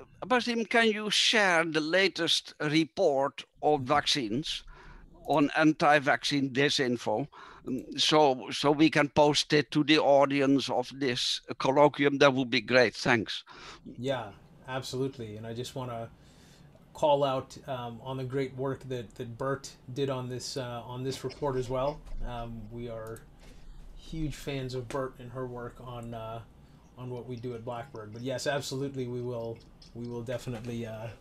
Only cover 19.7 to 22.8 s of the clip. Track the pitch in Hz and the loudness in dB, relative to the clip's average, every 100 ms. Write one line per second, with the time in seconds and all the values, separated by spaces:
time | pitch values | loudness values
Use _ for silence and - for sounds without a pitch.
19.7 | - - 127 139 127 123 123 - 139 123 | -18 -12 -4 -4 -4 -6 -8 -8 -8 -8
20.7 | 120 117 123 131 131 131 - 143 131 120 | -10 -10 -8 -6 -6 -8 -4 -4 -2 -2
21.7 | 131 139 156 - - 117 120 117 113 107 | -2 -2 -4 -8 -6 -6 -6 -10 -10 -12
22.7 | 117 | -10